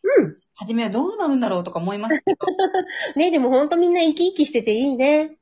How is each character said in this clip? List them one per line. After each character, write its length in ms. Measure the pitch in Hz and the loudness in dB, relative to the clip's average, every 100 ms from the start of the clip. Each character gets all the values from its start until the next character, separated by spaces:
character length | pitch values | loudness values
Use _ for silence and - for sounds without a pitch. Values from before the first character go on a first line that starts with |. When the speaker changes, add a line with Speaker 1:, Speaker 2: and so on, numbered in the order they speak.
Speaker 1:
う 200 | 381 523 | 4 2
ん。 140 | 170 - _ - | 2 -4 _ -16
Speaker 2:
初 180 | 202 | -4
め 100 | 226 | -2
は 60 | 220 | -2
ど 160 | 214 339 | -2 -2
う 120 | 440 | -2
な 100 | 330 | -2
る 80 | 269 | 0
ん 40 | |
だ 80 | 220 | 0
ろ 100 | 180 | -2
う 40 | |
と 80 | 175 | -4
か 80 | 170 | -6
思 140 | 175 | -6
い 40 | 202 | -6
ま 120 | 220 | -2
す 120 | 302 - | -2 -2
け 80 | |
ど。 40 | 359 - 370 381 381 | -2 -4 -2 0 -2
Speaker 1:
<laughs> 360 | - - - 277 | -6 -8 -6 0
ね、 120 | 349 | 2
で 80 | 320 | 2
も 100 | 254 | 2
ほ 120 | 262 | 2
ん 60 | 294 | 2
と 80 | 339 | 2
み 140 | 349 | 2
ん 40 | |
な 80 | 349 | 4
生 140 | 330 302 | 2 2
き 140 | 349 | -2
生 40 | 370 | 0
き 100 | 294 | 0
し 60 | |
て 120 | 240 | 0
て 100 | 220 | 0
い 200 | 214 277 | 0 0
い 20 | 247 | 2
ね。 420 | 269 302 311 - | 2 2 0 -8